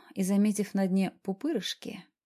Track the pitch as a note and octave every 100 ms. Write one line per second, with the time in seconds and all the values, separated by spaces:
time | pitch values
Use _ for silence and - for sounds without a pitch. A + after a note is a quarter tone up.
0 | - - F#3 G3+ G#3+ G3+ G3 G3 F#3+ F#3+
1 | G3 - - F#3+ D4+ C4+ - - - -
2 | - _